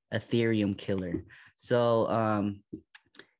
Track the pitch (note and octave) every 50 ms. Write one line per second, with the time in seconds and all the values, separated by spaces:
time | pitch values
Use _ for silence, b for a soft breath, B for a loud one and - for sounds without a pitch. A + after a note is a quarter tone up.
0 | _ - G#2+ G#2+ - - - A#2 A#2 A2+ A2+ G#2+ G#2 G2+ G2 - - - G2+ F#2+
1 | F#2 F2 E2 E2 E2 B B B B B B B - - B2 A#2+ A#2+ A#2+ A#2 A2+
2 | A2 - G2 A2+ A2 A2 G#2+ G#2 G2 G#2 G2+ G2+ _ - - - - _ - -
3 | _ _ - - B B B B